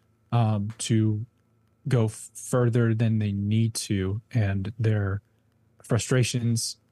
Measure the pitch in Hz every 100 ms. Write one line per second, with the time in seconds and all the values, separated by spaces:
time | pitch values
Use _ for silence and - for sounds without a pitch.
0 | _ _ - 117 110 104 104 - - 110
1 | 107 107 117 _ _ _ _ _ 143 127
2 | 110 - - - - 127 120 120 117 110
3 | 113 110 104 98 101 110 113 - - 98
4 | 95 107 - 117 101 98 98 - 113 107
5 | 98 101 _ _ _ _ _ _ - 113
6 | - 127 120 123 117 113 - - _